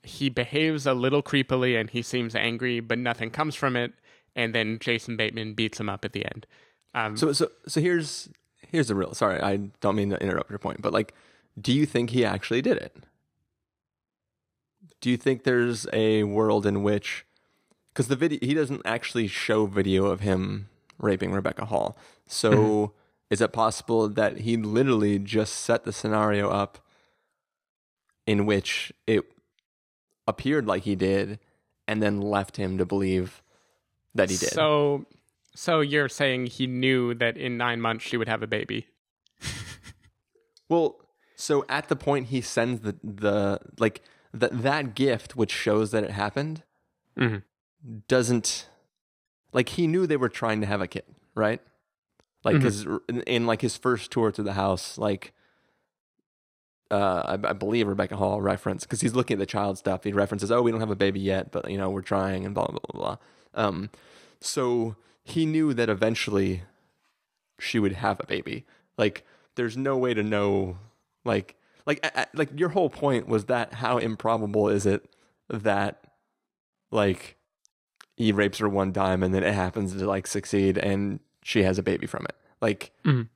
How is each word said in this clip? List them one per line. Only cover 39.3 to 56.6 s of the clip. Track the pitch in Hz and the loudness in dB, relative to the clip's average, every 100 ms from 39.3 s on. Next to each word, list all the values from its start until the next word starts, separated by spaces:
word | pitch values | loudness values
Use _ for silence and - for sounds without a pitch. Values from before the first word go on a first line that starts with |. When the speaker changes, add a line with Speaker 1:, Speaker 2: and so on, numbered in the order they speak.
| _ | _
Speaker 1:
<laughs> | - - - - - - _ _ _ _ _ _ _ | -12 -10 -12 -16 -20 -20 _ _ _ _ _ _ _
Speaker 2:
Well, | 170 156 - _ _ _ - | 2 2 -2 _ _ _ -12
so | - 147 - | 0 0 2
at | 139 - | -4 -2
the | 139 | -2
point | - 143 123 | 0 0 0
he | 131 | -4
sends | 120 - 117 120 | -2 0 0 -2
the, | 107 - | -6 -8
the, | 110 101 104 104 98 98 - - | -12 -2 0 2 0 -2 -8 0
like, | 113 - _ _ _ 110 | 0 0 _ _ _ -2
th-, | 120 | 0
that | 127 131 151 135 | 0 0 0 -4
gift, | 107 135 117 - 127 | 0 0 0 -4 -2
which | 107 | 0
shows | - - 107 107 | 0 2 2 2
that | 110 | 0
it | 104 | -2
happened, | 101 104 - 151 156 _ _ _ _ _ - | -2 -2 -2 -6 -8 _ _ _ _ _ -2
Speaker 1:
Mm-hmm. | 120 104 - _ _ _ 139 110 - | -2 -2 -10 _ _ _ -18 -16 2
Speaker 2:
doesn't, | 127 117 120 - - - _ _ _ _ _ _ _ _ | 2 4 2 0 -6 -10 _ _ _ _ _ _ _ _
like, | 127 117 | -2 0
he | - 165 | 0 2
knew | 175 180 | 2 2
they | 147 | 2
were | 123 | 0
trying | - 117 107 | 0 -2 0
to | 104 | 0
have | 101 | -2
a | 90 | -2
kid, | - - - _ | -6 -12 -20 _
right? | - 107 120 _ _ _ _ _ _ _ _ | 0 0 0 _ _ _ _ _ _ _ _
Like, | - 156 | 2 4
Speaker 1:
Mm-hmm. | |
Speaker 2:
'cause | 127 101 101 | 4 0 -4
r-, | 101 - | -6 -4
in, | 120 | -6
in, | - 120 117 | -2 0 2
like, | 110 | 0
his | 120 - | -2 -2
first | 127 120 - | 0 0 -2
tour | 123 110 | 0 0
through | 101 | 0
the | 101 | -2
house, | 98 98 92 - - | 0 0 0 -4 -4
like, | 107 98 - _ _ _ _ _ _ _ _ _ _ _ _ _ | -2 -2 -6 _ _ _ _ _ _ _ _ _ _ _ _ _